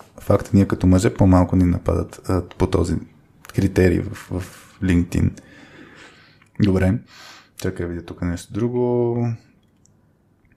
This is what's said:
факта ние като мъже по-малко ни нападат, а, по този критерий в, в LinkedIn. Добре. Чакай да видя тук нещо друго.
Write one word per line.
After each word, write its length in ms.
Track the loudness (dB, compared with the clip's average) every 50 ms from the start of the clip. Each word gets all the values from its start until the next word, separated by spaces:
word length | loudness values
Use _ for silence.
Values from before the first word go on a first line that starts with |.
| -16 _ -20 -12
факта 300 | -2 0 0 0 0 2 2
ние 120 | 2 4 4
като 200 | 0 0 4 4
мъже 260 | 4 4 4 2 2
по-малко 420 | 2 4 4 6 4 4 2 2
ни 80 | 2 2
нападат, 580 | 2 2 0 -2 -2 -2 -2 -4 -6 -10 -16 -6 -4
а, 140 | -4 -4 -4 -6
по 180 | -4 -2 -2 0
този 280 | 0 0 0 0 -2 -6 -6 -10 _ _ _ _ _ _ _ -8 -4
критерий 440 | -2 -2 0 2 2 2 4 2 0
в, 140 | -2 -6 -10 -14 -12 -8
в 460 | -8 -8 -8 -8 -14 -20 -20 -20 -12 -6 -2
LinkedIn. 460 | 2 2 2 2 0 0 0 0 0 -2 -6 -20 -20 -20 -20 -20 -20 -20 -20 -20 -20 -20 -20 -20 -20 -20 _ _ _ _ _ _ _ _ 0
Добре. 380 | 0 2 2 2 2 0 0 -2 -4 _ -20 -20 -20 -20 -20 -20 _ _ _ -8
Чакай 280 | -8 -8 -6 -6 -8
да 60 | -8
видя 140 | -8 -10 -12
тук 160 | -14 -12 -8
нещо 320 | -6 -6 -6 -6 -8 -10 -6
друго. 640 | -4 -4 -4 -2 -2 -2 -2 0 0 -2 -2 -2 -2 -2 -4 -4 -6 _ _ _ _ _ _ _ _ _ _ _ _ _ _ _ _ _ _ _ _ _ _ _